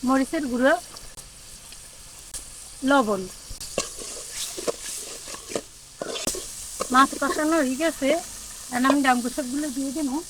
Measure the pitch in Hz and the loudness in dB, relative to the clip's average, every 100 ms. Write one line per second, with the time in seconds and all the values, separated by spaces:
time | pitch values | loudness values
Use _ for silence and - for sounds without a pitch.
0 | 247 269 269 330 294 240 262 339 - - | 4 4 4 0 0 4 6 6 2 -14
1 | - - - - - - - - - - | -14 -14 -16 -16 -18 -18 -16 -18 -18 -18
2 | - - - - - - - - 262 277 | -18 -18 -14 -12 -12 -16 -16 -2 4 6
3 | 220 202 185 - - - - - - - | 6 2 -2 -10 -12 -10 -6 -6 -6 -8
4 | - - - - - - - - - - | -10 -10 -10 -6 -6 -4 -4 -4 -6 -8
5 | - - - - - - - - - - | -10 -12 -12 -12 -6 -6 -6 -18 -20 -10
6 | - - - - - - - - - 254 | -8 -4 -4 -4 -8 -10 -10 -8 2 6
7 | 269 - 277 - 311 330 262 262 320 294 | 6 4 0 2 4 4 4 2 0 2
8 | 269 320 359 - - - - 247 262 285 | 2 2 0 -12 -12 -14 -6 2 4 6
9 | 269 247 240 254 254 277 302 262 269 269 | 6 4 2 -2 -4 -2 -2 -2 -4 -2
10 | 285 269 359 | -2 -2 -4